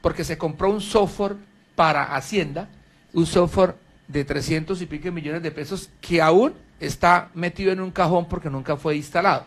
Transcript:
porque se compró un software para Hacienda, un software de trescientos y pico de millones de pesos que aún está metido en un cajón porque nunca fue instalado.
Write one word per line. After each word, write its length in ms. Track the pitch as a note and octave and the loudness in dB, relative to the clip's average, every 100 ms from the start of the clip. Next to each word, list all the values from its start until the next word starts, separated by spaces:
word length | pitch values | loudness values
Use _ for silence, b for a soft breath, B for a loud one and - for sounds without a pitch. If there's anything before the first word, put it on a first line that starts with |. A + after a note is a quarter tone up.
porque 240 | E3+ D#3+ D3+ | -4 -4 -6
se 120 | D#3+ | -4
compró 320 | E3 D3 F#3+ | -6 -2 -2
un 120 | G#3 | -2
software 560 | G3 A3 G3+ - G3+ G3+ - _ _ - | 0 2 2 0 -4 -6 -14 _ _ 2
para 400 | E3 D3 C#3 C#3 | 2 2 -2 -6
Hacienda, 520 | - G#3 D3+ D3 G#3 - b b _ | -2 -2 -2 -6 -10 -18 b b _
un 120 | - E3 | 0 2
software 500 | F#3+ F3 - F3+ - _ _ - | 4 4 4 2 2 _ _ -6
de 160 | C#3+ C#3 | -6 -2
trescientos 560 | C#3+ C#3 D#3+ D#3+ F#3+ | -4 -2 -2 -2 -6
y 40 | F3 | -6
pico 200 | D3 E3+ | -8 -8
de 60 | |
millones 300 | E3+ D3 D#3+ | -8 -6 -6
de 100 | D#3+ | -8
pesos 380 | D#3 C#3+ F#3+ - _ | -8 -10 -10 -12 _
que 200 | - E3+ | -2 2
aún 320 | D#3+ F3 C4+ - - _ | 6 6 6 0 -20 _
está 500 | D3+ - F3 F3 F3+ | -8 0 4 4 2
metido 380 | E3 F3 E3+ F#3+ | -8 -8 -2 -2
en 80 | F#3 | -2
un 120 | F#3 | -6
cajón 360 | F3+ E3+ F3 E3+ | 0 2 2 0
porque 220 | F3 D#3 | -6 -6
nunca 260 | C3+ C3 D3 | -8 -4 -4
fue 220 | D#3+ D3+ | -2 -4
instalado. 480 | - F3 F#3+ C3+ | -2 0 2 0